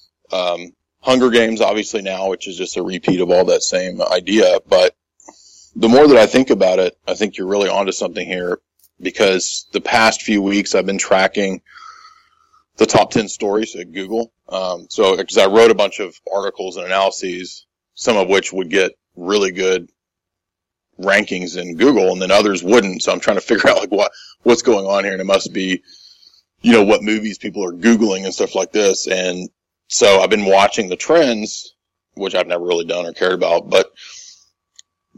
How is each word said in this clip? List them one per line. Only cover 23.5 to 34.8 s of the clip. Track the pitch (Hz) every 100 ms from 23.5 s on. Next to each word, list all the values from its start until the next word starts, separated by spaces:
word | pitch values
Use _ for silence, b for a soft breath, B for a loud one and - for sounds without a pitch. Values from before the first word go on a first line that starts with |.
| 104 -
<laughs> |
out, | 98
like, | 98
what, | 101 101 B B B
what's | 120 117
going | 127 104 95
on | 98
here, | 98
and | 95
it |
must | 98 98 -
be, | 101 95 92 b b b b b b _ _
you | 117
know, | 117
what | 101 101
movies | 104 110 107 92
people | 104 101
are | 90
Googling | 87 107 113 110 95 95
and |
stuff | 90 98
like | 95 92
this. | 107 98 92 -
And | 92 92 90 92 _ _ _ _
so | - 107 98
I've | 92
been | 107 98
watching | 95 101 - 92
the |
trends, | 90 - 170 139 110 107 - - _ _ _ _
which | - 95 92
I've | 87
never | 87
really | 87 85
done | 85 87 85
or |
cared | - 90
about, | 90 85 85 -
but | 95 - B B B B B B _ _ _